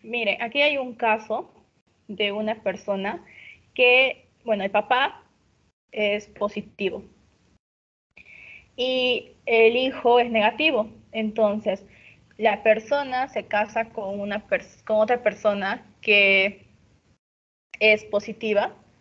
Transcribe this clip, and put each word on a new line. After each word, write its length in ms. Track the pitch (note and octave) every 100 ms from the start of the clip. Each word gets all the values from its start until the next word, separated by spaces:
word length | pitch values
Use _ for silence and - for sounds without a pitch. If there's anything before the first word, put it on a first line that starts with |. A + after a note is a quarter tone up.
Miren, 400 | A3 A#3+ G#3+ -
aquí 200 | A#3 C#4
hay 160 | D4 C#4+
un 160 | B3+
caso 580 | A3+ A#3 A3 A3 A3 - _ _ _ _ _ -
de 240 | G3 G#3
una 320 | G3+ G#3+ A3
persona 600 | G3 F#3+ - G3 F#3+ F4 - - - - _
que, 520 | - B3 B3 C4 - _ _ A#3
bueno, 180 | G#3
el 80 | G3
papá 520 | G#3 G#3 B3 C#4 - _ _ _ _ _ _ _
es 360 | G#3 G#3 G#3 -
positivo 760 | - G#3 G#3 - - F#3+ - - _ _ _ _ _ _ _ _ _ _ - - - - - _ -
y 560 | B3+ B3+ B3+ A#3+ - _ -
el 300 | A#3 A3+ A#3+
hijo 440 | C4 C4 A#3+ A#3+
es 120 | A#3+
negativo. 580 | A3+ G#3 G#3+ D#4 B3+ A3 - _
Entonces, 720 | A3 A3 G#3+ G#3+ G#3 G#3+ G3 - _ - _ _ -
la 260 | G#3+ G#3
persona 640 | A3+ G#3+ A3 C#4+ C#4 B3+ C4+
se 180 | A3 G3+
casa 440 | G#3 G#3+ A3+ A3+
con 300 | - G3 G3+
una 280 | G3+ G3+ -
pers-, 360 | F3+ - _
con 140 | - G#3+
otra 240 | A3 A#3+
persona 640 | A3 G#3 G#3+ G3+ G3 A#3+ - _
que 640 | - G#3 G3 F#3+ F#3+ G3 _ _ _ _ _ _ _ _ _ _ _ -
es 240 | G#3+ G#3+ G#3+
positiva. 680 | G#3 G#3 G#3+ A3 G3+ A3+ - _ _